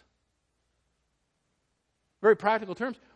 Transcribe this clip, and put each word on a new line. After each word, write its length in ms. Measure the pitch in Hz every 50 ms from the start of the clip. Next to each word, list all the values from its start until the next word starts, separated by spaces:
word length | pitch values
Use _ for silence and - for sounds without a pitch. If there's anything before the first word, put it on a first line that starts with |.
| _ _ _ _ _ _ _ _ _ _ _ _ _ _ _ _ _ _ _ _ _ _ _ _ _ _ _ _ _ _ _ _ _ _ _ _ _ _ _ _ _ _ _ - 190
Very 120 | 214 214
practical 380 | - - 208 220 220 214 190 175
terms, 240 | - 233 - 226 - _ _ _